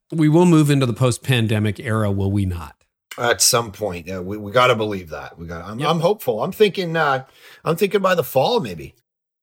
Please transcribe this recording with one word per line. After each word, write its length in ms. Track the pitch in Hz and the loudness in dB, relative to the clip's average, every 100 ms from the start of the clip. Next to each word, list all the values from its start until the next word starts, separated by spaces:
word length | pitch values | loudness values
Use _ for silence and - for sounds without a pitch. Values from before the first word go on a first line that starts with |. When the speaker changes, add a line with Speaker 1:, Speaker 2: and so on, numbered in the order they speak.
| - | -8
Speaker 1:
we 160 | 160 151 | 0 4
will 180 | 160 180 | 6 6
move 240 | 156 147 | 6 6
into 160 | 143 127 | 4 2
the 60 | |
post-pandemic 880 | 104 127 - - 127 110 110 107 101 | 2 0 0 0 0 2 2 0 -2
era, 280 | 120 110 104 | -4 -2 0
will 180 | 98 98 | 0 0
we 160 | 101 95 | 0 -2
not? 300 | 87 82 - _ _ - - | -4 -10 -18 _ _ -18 -4
Speaker 2:
At 240 | 120 110 | -2 2
some 300 | - 120 113 | 2 2 -2
point, 340 | - 104 87 82 | -6 -6 -6 -10
yeah, 140 | 95 | -10
we, 160 | 92 104 | -8 -10
we 160 | 104 | -2
gotta 240 | 120 127 113 | 2 4 2
believe 320 | 107 98 85 | 0 -4 -8
that. 260 | 73 65 - | -14 -14 -14
We 100 | 82 | -12
got. 160 | 85 | -12
I'm, 160 | 90 113 | -12 -6
Speaker 1:
Yep. 80 | 147 | -2
Speaker 2:
I'm 120 | 170 | 0
hopeful. 400 | 170 214 - 107 | 0 -2 -4 -4
I'm 100 | 147 | -4
thinking, 440 | - 208 196 170 165 | 2 0 0 -4 0
uh, 280 | 147 131 131 _ - - | 0 -2 -6 _ -20 -8
I'm 100 | 147 | -4
thinking 260 | 165 202 208 | -2 0 0
by 140 | 190 | 2
the 100 | 180 | 0
fall, 360 | 135 131 160 233 | 0 0 2 0
maybe. 340 | 120 82 69 _ _ _ _ _ | -4 -10 -14 _ _ _ _ _